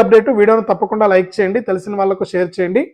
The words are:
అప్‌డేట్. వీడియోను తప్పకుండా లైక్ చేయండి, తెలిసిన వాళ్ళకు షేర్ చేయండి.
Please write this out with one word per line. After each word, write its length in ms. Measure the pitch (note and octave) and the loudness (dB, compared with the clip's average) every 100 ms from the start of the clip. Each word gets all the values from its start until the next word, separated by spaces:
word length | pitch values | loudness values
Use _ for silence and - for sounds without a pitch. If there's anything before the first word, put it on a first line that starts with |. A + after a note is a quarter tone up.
అప్‌డేట్. 260 | G3 A3 A3 A3 | 8 4 4 2
వీడియోను 240 | G#3 A3 A3 | 2 2 0
తప్పకుండా 340 | F#3+ G3+ G#3+ G#3 | -2 -2 0 2
లైక్ 160 | F#3 F#3 - | 2 0 -2
చేయండి, 220 | F#3+ G#3+ G#3+ | -2 -2 -4
తెలిసిన 240 | F#3+ G#3 G3+ | -6 -6 -4
వాళ్ళకు 220 | G3 F#3+ F#3+ | -2 -4 -4
షేర్ 180 | F3+ F3+ F3 | -4 -4 -4
చేయండి. 240 | F3+ G3+ E4+ | -2 -2 -4